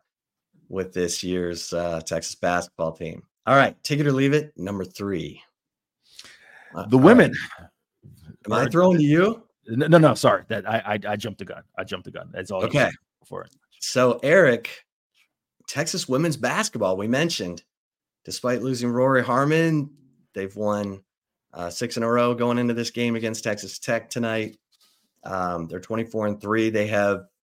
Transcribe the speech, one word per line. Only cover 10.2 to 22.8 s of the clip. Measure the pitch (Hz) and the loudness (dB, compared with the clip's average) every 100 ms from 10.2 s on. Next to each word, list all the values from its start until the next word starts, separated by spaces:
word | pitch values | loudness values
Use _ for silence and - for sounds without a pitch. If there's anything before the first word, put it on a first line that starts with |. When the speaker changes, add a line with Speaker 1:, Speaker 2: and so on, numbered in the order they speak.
| 131 98 - | 4 2 -2
Speaker 2:
That | 101 95 | -8 -2
I, | 113 | -4
I, | 104 104 101 | -2 -4 -4
I | 104 | -6
jumped | 110 104 | -6 -10
the | 92 | -14
gun. | - - - | -16 -14 -12
I | |
jumped | 95 92 | -10 -10
the | - | -10
gun. | 92 - | -14 -12
That's | - 92 | -12 -8
all | 95 | -4
I | 107 | -2
Speaker 1:
Okay. | 147 107 - _ _ | 0 0 -2 _ _
Speaker 2:
for | _ 92 | _ -16
it. | 90 _ _ _ | -16 _ _ _
Speaker 1:
So, | - 127 127 117 | -4 2 2 2
Eric, | 135 185 151 120 - - _ _ _ _ _ _ _ _ - | 4 6 6 4 -4 -16 _ _ _ _ _ _ _ _ -10
Texas | - 160 185 - | -6 -4 -6 -2
women's | 127 170 135 | 0 0 -2
basketball, | 123 170 220 120 95 95 | -2 -2 -4 -2 0 0
we | 107 | 0
mentioned, | 131 170 - 90 85 - _ _ _ _ _ - | 0 0 -2 -8 -10 -18 _ _ _ _ _ -14
despite | - 123 123 | -6 -4 -2
losing | 127 123 120 | -4 -4 -2
Rory | 120 131 131 | 0 2 2
Harmon, | 120 123 143 160 165 156 143 - _ _ _ | 2 2 2 2 2 0 -4 -12 _ _ _
they've | 101 98 | -10 -8
won, | 104 104 104 101 95 _ _ _ _ _ | -4 -2 -2 -4 -10 _ _ _ _ _
uh, | - 87 | -12 -10
six | - 120 - | -8 -6 -4
in | |
a | 113 | 0
row | 120 120 | 2 2
going | 120 120 120 | 0 0 0
into | 120 | -2
this | 117 | -2